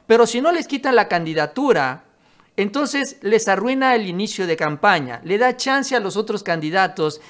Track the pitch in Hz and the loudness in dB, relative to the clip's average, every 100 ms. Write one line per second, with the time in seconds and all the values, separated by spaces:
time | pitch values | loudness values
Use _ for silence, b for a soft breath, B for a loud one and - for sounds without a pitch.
0 | - 226 233 240 302 339 - 277 277 233 | 2 4 4 2 0 0 -2 -4 2 2
1 | - 175 160 156 147 - 277 170 131 143 | 2 0 -2 -2 -2 0 0 2 0 -4
2 | _ _ b b b - 202 269 285 285 | _ _ b b b -4 -4 -2 -2 -2
3 | 262 - 196 220 220 190 233 262 262 240 | -4 -6 0 2 2 0 0 0 2 2
4 | 190 175 208 - 180 160 156 147 214 175 | 0 -4 -4 -4 -2 -2 -2 0 2 2
5 | 127 117 160 202 247 240 269 269 269 247 | 0 -8 -2 2 2 0 -2 -2 0 -2
6 | 196 196 214 208 - 165 156 185 185 185 | -2 -4 -4 -6 -4 -4 -2 0 0 0
7 | 156 151 B | -4 -4 B